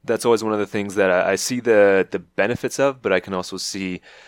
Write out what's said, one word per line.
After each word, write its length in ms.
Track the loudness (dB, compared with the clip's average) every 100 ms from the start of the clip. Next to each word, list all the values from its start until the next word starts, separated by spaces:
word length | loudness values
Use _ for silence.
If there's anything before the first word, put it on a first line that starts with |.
| -6
that's 180 | -2
always 180 | 2 2
one 120 | 0
of 60 | -2
the 60 | -2
things 300 | -4 -4 0
that 160 | 2
I, 220 | 2 2
I 20 | -2
see 240 | -2 -4
the, 480 | 2 4 6 4 0
the 100 | -4
benefits 600 | -8 -2 -2 -2 -6 -2
of, 220 | -2 -2
but 100 | 0
I 80 | 0
can 140 | -2
also 240 | -6 -8 -10
see 420 | -8 -6 -8 -8 -12 -20